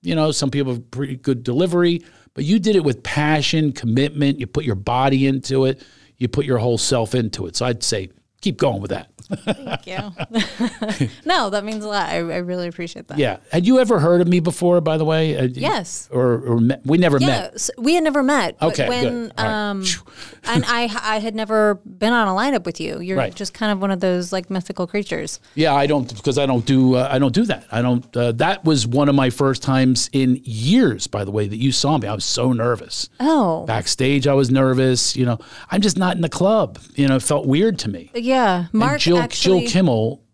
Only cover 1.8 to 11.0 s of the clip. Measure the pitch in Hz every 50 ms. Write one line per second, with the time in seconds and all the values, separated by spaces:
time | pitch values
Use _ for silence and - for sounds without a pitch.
1.8 | 175 175 170 170 170 - _ _ _ _ _ - - 147 202 226 175 220 214 190
2.8 | 156 139 123 - - - - 147 151 151 156 151 135 - - 160 156 147 131 -
3.8 | - 117 110 131 139 147 151 147 143 139 135 147 127 - _ 113 98 123 107 92
4.8 | 98 117 120 127 135 139 135 131 135 139 135 135 127 - 135 135 131 131 135 131
5.8 | - - _ _ _ _ _ _ 127 120 - - 139 147 131 117 110 123 120 110
6.8 | - - 135 120 117 107 - 127 113 107 - - 92 85 - - 123 127 123 120
7.8 | - - 113 104 95 95 _ _ _ _ _ _ - 202 139 - - 139 113 98
8.8 | 98 98 104 95 - _ _ - - - 190 - - 214 - - 277 247 - -
9.8 | - 185 185 185 208 208 175 - - - 226 226 202 - - - 233 214 - -
10.8 | 226 214 202 -